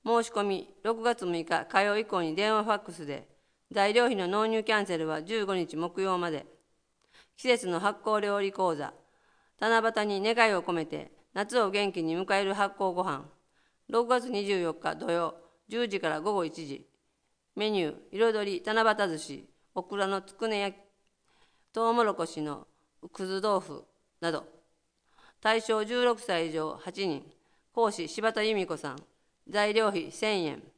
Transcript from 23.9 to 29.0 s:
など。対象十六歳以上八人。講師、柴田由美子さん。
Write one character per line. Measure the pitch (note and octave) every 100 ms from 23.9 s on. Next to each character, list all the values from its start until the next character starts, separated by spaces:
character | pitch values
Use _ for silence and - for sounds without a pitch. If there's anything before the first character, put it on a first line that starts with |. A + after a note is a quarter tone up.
| _ _ _
な | E3+
ど。 | D#3 - - _ _ _ _ _ _ - _
対 | G#3+ A3+
象 | A3 A3
十 | G#3+ B3
六 | B3 A3
歳 | - F3 E3
以 |
上 | D#3 D#3 C#3+
八 | F#3 F3+ F#3+
人。 | C#3+ - _ _ _ _
講 | - A3+
師、 | G#3 D#3+
柴 | - A3
田 | A3
由 | G#3+ G#3+
美 | F3
子 | D#3
さ | D3
ん。 | C3+